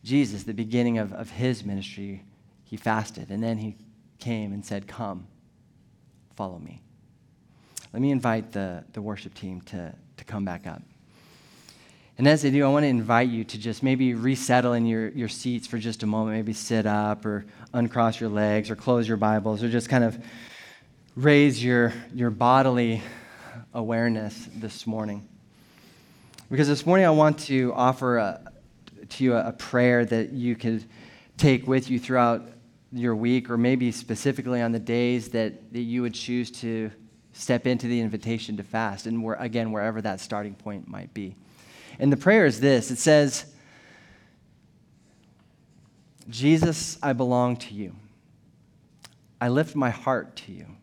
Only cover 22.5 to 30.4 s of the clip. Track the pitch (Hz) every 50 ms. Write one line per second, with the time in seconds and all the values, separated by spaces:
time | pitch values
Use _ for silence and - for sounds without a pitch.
22.5 | 127 135 135 131 123 123 120 117 113 110 - - - - - - - - - -
23.5 | - 117 117 _ - 120 110 110 117 113 117 120 113 107 107 104 104 - - -
24.5 | - 113 113 104 - - - 117 110 110 107 107 101 101 101 - - - _ _
25.5 | _ _ - _ _ _ - - - _ _ _ - _ - - - - - -
26.5 | 131 135 151 143 147 143 147 160 180 190 190 170 156 151 156 151 147 151 - -
27.5 | 139 131 127 123 - - 123 127 127 131 131 127 120 117 107 98 85 - - -
28.5 | - - _ _ _ _ - - - 101 104 - - - 135 127 120 113 80 113
29.5 | 120 - - - - 123 123 123 123 120 120 110 117 113 110 - 135 131